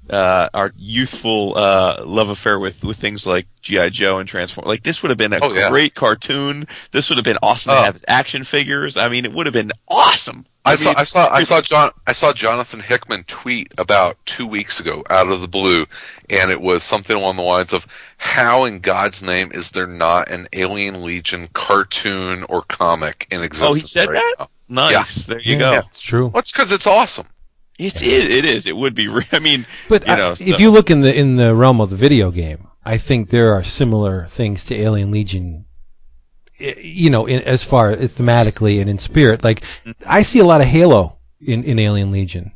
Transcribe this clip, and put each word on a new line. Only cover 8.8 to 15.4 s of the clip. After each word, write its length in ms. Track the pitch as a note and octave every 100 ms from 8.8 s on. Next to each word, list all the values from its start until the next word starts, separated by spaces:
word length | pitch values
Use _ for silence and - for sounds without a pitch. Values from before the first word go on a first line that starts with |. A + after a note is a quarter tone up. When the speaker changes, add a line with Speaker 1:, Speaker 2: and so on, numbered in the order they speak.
| D3+ C3
Speaker 1:
I 120 | A#2
mean, 160 | A#2+
it 80 | B2
would 140 | - D#3+
have 60 |
been 200 | B2 G#2+ - _
awesome. 580 | G#4 - - - - - _
Speaker 2:
I 100 | -
Speaker 1:
I 20 | D3+
Speaker 2:
saw, 140 | D3+
Speaker 1:
mean, 60 | -
Speaker 2:
I 40 |
saw, 220 | C#3+ F#3 E3
I 100 | C#3
Speaker 1:
it's 80 | D#3+
Speaker 2:
saw 120 | E3
John, 280 | C#3+ D3+ D3 - -
I 60 |
saw 220 | A#2+ -
Jonathan 460 | - A2 A#2+ A#2+ A2+
Hickman 440 | G2+ B2 - G#2+
tweet 480 | E2+ - B2 A#2+ - -
about 400 | F2+ G2+ F2+ - -
two 200 | - A#2+
weeks 320 | G#2 G2+ -
ago 240 | D#2+ D2+ -
out 200 | F#2+ F#2
of 120 | F#2+